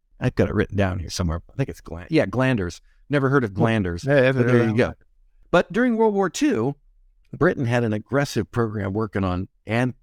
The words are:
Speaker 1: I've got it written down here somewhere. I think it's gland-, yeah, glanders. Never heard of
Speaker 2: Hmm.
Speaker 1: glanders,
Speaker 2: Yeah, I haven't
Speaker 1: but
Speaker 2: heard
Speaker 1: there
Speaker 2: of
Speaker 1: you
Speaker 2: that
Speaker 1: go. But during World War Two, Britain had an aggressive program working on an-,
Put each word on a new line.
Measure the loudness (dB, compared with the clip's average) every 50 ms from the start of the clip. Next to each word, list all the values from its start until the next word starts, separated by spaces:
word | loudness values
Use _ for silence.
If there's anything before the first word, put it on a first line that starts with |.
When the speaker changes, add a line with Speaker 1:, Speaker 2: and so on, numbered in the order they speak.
| _ _ _ -4
Speaker 1:
I've | -4 -2 0
got | 0 0 0
it | 0
written | -2 -2 -2 0
down | 0 0 0 -2 -4
here | -8 -8
somewhere. | -6 -4 -2 -2 -2 -4 -8 -8
I | -6
think | -6 -6 -6
it's | -8 -12
gland-, | -14 -14 -14 -12 -6 -2
yeah, | 0 0 0
glanders. | 0 0 -2 0 0 0 -2 -2 -4 -8 -12 _ _ _ _ _ -4
Never | -2 0 2 2
heard | 2 2 0
of | 0
Speaker 2:
Hmm. | 0
Speaker 1:
glanders, | 0 0 2 2 0 0 -2 -4 -4 -2
Speaker 2:
Yeah, | 2 4
I | 4
haven't | 4 4 4 2
Speaker 1:
but | 2 4
Speaker 2:
heard | 4 4
Speaker 1:
there | 4 4
Speaker 2:
of | 2
Speaker 1:
you | 2 0
Speaker 2:
that | 0 -2 -8
Speaker 1:
go. | _ _ _ _ _ _ _ _ -6 _
But | 0 0 2 0
during | 0 0 0 2 2
World | 2 2 2 2
War | 0 0 -2
Two, | 0 0 0 0 2 0 0 -2 -4 _ _ _ _ _ _ _ _ _ _ _
Britain | -4 0 0 2 2 0 0
had | 0 0 2 2
an | 0
aggressive | -2 -2 -4 -2 -2 -2 0 0 -2 -4 -4 -2
program | -2 -2 -2 -2 -2 -4 -4 -4
working | -2 -4 -4 -2 -2 -2 -2
on | 0 -2 -2 -4 -8 _ _ -6
an-, | -4 -2 0 0 -2 -4 _